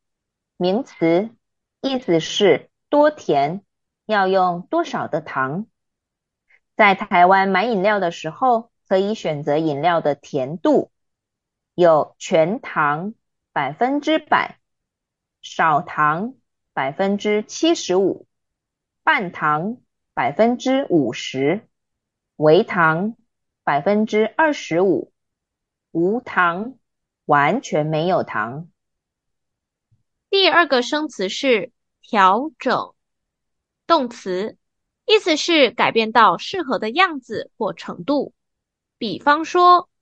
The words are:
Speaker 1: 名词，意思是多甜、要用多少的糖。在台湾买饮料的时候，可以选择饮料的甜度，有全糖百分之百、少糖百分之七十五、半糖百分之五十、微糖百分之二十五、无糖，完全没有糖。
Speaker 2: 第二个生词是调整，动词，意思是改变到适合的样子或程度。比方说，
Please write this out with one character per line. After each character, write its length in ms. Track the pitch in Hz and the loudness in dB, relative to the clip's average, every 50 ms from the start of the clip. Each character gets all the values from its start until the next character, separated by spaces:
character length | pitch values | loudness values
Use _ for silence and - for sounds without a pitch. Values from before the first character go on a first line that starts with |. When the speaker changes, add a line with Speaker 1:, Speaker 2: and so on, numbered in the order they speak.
| _ _ _ _ _ _ _ _ _ _ _ | _ _ _ _ _ _ _ _ _ _ _
Speaker 1:
名 280 | - 180 180 190 233 277 | -4 -2 -2 -2 -2 -4
词， 480 | - - - 170 165 170 180 214 226 - _ _ _ _ _ _ _ _ _ | -8 -6 -2 0 2 2 2 0 -2 -8 _ _ _ _ _ _ _ _ _
意 160 | - 269 269 247 | -6 -6 -4 -4
思 220 | - - 170 160 | -2 0 0 0
是 500 | 156 - - - 208 185 143 - - _ _ _ _ _ | 0 -2 -2 2 2 4 4 2 0 _ _ _ _ _
多 200 | 294 294 294 302 | 2 2 2 2
甜、 540 | 302 - - - 156 143 143 147 180 202 - _ _ _ _ _ _ _ _ | 0 -2 -4 -2 0 0 0 -2 -4 -8 -12 _ _ _ _ _ _ _ _
要 220 | - 214 202 190 190 | -4 -2 0 0 2
用 400 | 190 190 185 180 175 175 - - | 2 2 2 0 -2 -4 -6 -4
多 140 | 320 339 330 | -4 -4 -4
少 240 | - - 165 127 - | -4 -6 -8 -6 -6
的 140 | - 165 | -6 -6
糖。 460 | 156 - - 135 131 131 147 190 226 - _ _ _ _ _ _ _ _ _ _ _ _ _ _ _ _ _ _ _ _ _ | -6 -6 -4 -4 -4 -4 -4 -8 -10 -12 _ _ _ _ _ _ _ _ _ _ _ _ _ _ _ _ _ _ _ _ _
在 200 | - 214 202 190 | 2 4 4 4
台 300 | - 214 - 196 175 180 | 0 -2 0 4 6 6
湾 240 | 185 190 190 190 196 | 6 6 4 2 2
买 160 | 190 180 214 | 0 0 0
饮 180 | 247 233 185 180 | 0 0 0 0
料 160 | 214 214 202 | 0 0 0
的 120 | 185 170 | -2 -4
时 180 | 170 - - 156 | -4 -6 -10 -12
候， 420 | 156 - 262 254 233 226 226 _ _ _ _ - | -6 -2 0 0 2 0 -2 _ _ _ _ -2
可 100 | 196 190 | 0 0
以 160 | 196 202 220 | 0 0 -4
选 300 | - - 170 151 143 123 | -4 -4 -6 -6 -4 -2
择 140 | 147 143 156 | -2 0 0
饮 240 | 165 156 143 139 | 0 -2 -2 0
料 200 | 151 175 170 160 | 0 0 0 0
的 140 | - 147 143 | 0 -2 -4
甜 420 | - - - - 143 127 135 165 - | -4 -6 -8 -6 -6 -4 -6 -6 -2
度， 340 | - 302 277 185 - - _ _ _ _ _ _ _ _ _ _ _ _ _ _ _ _ _ | 0 2 2 2 0 -2 _ _ _ _ _ _ _ _ _ _ _ _ _ _ _ _ _
有 400 | 175 180 170 160 147 - - _ - | 4 4 6 6 4 2 -2 _ -14
全 420 | - - 196 160 156 170 220 277 | -6 -2 0 2 2 2 -2 -6
糖 540 | - - - 175 151 143 147 156 180 214 226 _ _ _ _ _ _ _ - | -8 -8 -4 -2 0 0 -2 -4 -6 -10 -12 _ _ _ _ _ _ _ -6
百 180 | 156 139 135 151 | -6 -6 -6 -4
分 280 | - 233 262 285 294 | -4 -2 -2 -2 -2
之 180 | 285 311 311 311 | -2 -2 -2 -2
百、 400 | - - 214 143 - - - _ _ _ _ _ _ _ _ _ _ _ _ _ _ _ _ _ | -2 0 0 0 0 -2 -8 _ _ _ _ _ _ _ _ _ _ _ _ _ _ _ _ _
少 400 | - - - - 175 160 151 139 | -20 -10 -4 0 0 2 2 0
糖 540 | 139 - - 156 151 147 156 170 208 254 269 _ _ _ _ _ _ _ - | -2 -4 -4 0 0 0 0 -2 -4 -8 -10 _ _ _ _ _ _ _ -8
百 180 | 156 135 139 | -6 -6 -6
分 260 | 147 - 190 196 202 202 | -4 -2 -2 -2 -2 -2
之 260 | - 214 208 214 214 | -2 -2 -2 -2 -4
七 320 | - - - 320 320 339 | -6 -6 -2 0 0 0
十 200 | 320 - - 180 | 0 -2 -2 0
五、 320 | 190 - - - - - _ _ _ _ _ _ _ _ _ _ _ _ _ _ _ - | 0 0 0 -2 -4 -10 _ _ _ _ _ _ _ _ _ _ _ _ _ _ _ -2
半 280 | 311 311 254 196 175 | 0 0 0 -2 -6
糖 460 | - - 170 151 151 156 165 214 240 - _ _ _ _ _ _ _ | -6 -4 -2 -2 0 -2 -2 -6 -8 -10 _ _ _ _ _ _ _
百 180 | - - 131 | -4 -4 -2
分 260 | 156 - 220 233 247 233 | 0 2 2 2 0 0
之 280 | - 262 262 269 277 - | -2 -2 -2 -2 0 0
五 240 | - 160 131 110 127 | 0 0 0 0 -4
十、 540 | - - - - 131 135 147 175 220 - _ _ _ _ _ _ _ _ _ _ _ _ _ _ | -8 -10 -8 -6 -2 0 0 -2 -2 -6 _ _ _ _ _ _ _ _ _ _ _ _ _ _
微 280 | - 151 151 160 185 226 | 0 4 4 6 4 4
糖 520 | - 208 190 165 160 160 165 196 220 233 _ _ _ _ _ _ _ _ _ _ | 2 0 0 2 2 2 0 -2 -6 -8 _ _ _ _ _ _ _ _ _ _
百 180 | - 147 143 | -4 -2 -2
分 240 | 151 196 208 214 220 | 0 0 0 0 0
之 200 | - 214 214 220 214 - - | 0 0 0 0 0 0 0
二 140 | 320 302 | 0 0
十 300 | 294 - - - 160 170 | 0 -2 -6 -4 0 0
五、 320 | 185 370 156 - - - _ _ _ _ _ _ _ _ _ _ _ _ _ _ _ _ | 2 2 0 0 -4 -8 _ _ _ _ _ _ _ _ _ _ _ _ _ _ _ _
无 280 | - 165 170 190 220 247 | -4 -2 -2 0 -2 -4
糖， 560 | 254 - - 190 180 170 170 190 220 262 269 _ _ _ _ _ _ _ _ _ _ | -6 -4 -2 0 0 0 0 -2 -6 -10 -14 _ _ _ _ _ _ _ _ _ _
完 360 | - 147 143 143 151 190 277 | 0 2 2 4 2 0 -2
全 240 | - - 190 156 151 | -4 -4 -4 -2 -2
没 220 | 156 156 151 165 185 | -2 -2 -2 -2 0
有 160 | 180 143 113 | 0 -2 -2
糖。 460 | - - 110 107 117 131 151 175 - _ _ _ _ _ _ _ _ _ _ _ _ _ _ _ _ _ _ _ _ _ _ _ _ _ _ _ _ _ _ _ _ | -4 -6 -6 -6 -6 -8 -12 -16 -18 _ _ _ _ _ _ _ _ _ _ _ _ _ _ _ _ _ _ _ _ _ _ _ _ _ _ _ _ _ _ _ _
Speaker 2:
第 200 | 392 392 381 330 | 0 2 2 4
二 160 | - 339 339 | 4 2 2
个 160 | - 262 240 | 2 2 0
生 260 | 247 - 302 302 311 302 | 0 -2 -4 -6 -6 -6
词 220 | - - 185 196 | -8 -6 -6 -6
是 420 | - - - 262 240 202 - - _ _ _ _ _ _ | -6 -2 0 0 0 0 -2 -6 _ _ _ _ _ _
调 500 | _ _ 247 202 190 185 196 233 285 311 - - | _ _ 2 4 4 4 4 2 0 -6 -8 -8
整， 360 | - 254 208 131 95 90 _ _ _ _ _ _ _ _ _ _ _ _ _ _ _ _ _ _ _ | -4 -2 -2 -2 -4 -8 _ _ _ _ _ _ _ _ _ _ _ _ _ _ _ _ _ _ _
动 240 | - 339 311 254 240 | 0 0 2 0 -2
词， 480 | - - - 196 180 185 208 - - _ _ _ _ _ _ _ _ _ _ | -8 -10 -8 -6 -6 -6 -6 -8 -10 _ _ _ _ _ _ _ _ _ _
意 140 | - 427 415 | 2 2 2
思 160 | - 349 311 | 2 0 -2
是 360 | 285 - - 339 302 262 208 | -2 0 0 2 4 4 2
改 200 | - - 196 139 | 2 0 0 0
变 200 | - 226 220 220 | 0 0 0 2
到 260 | 220 247 220 190 175 - | 4 4 6 6 4 2
适 260 | - - - 381 330 | -4 -8 -8 -6 -4
合 160 | 262 226 180 | -4 -4 -4
的 100 | 220 220 | -4 -4
样 300 | 240 339 381 359 311 262 | -2 0 0 0 -2 -6
子 320 | - - 214 151 - - _ - | -12 -10 -10 -10 -10 -10 _ -6
或 160 | 220 180 170 | -6 -6 -6
程 320 | - - - - - 170 | -8 -12 -14 -12 -8 -4
度。 280 | - 294 277 - - _ _ _ _ _ _ _ _ _ _ _ _ _ - | -2 -2 -2 -2 -6 _ _ _ _ _ _ _ _ _ _ _ _ _ -10
比 220 | 240 208 170 - | -8 -8 -6 -2
方 240 | - 285 294 320 320 | 0 0 0 0 0
说， 460 | - - 359 359 359 359 349 - _ _ _ | -2 2 4 6 6 6 4 2 _ _ _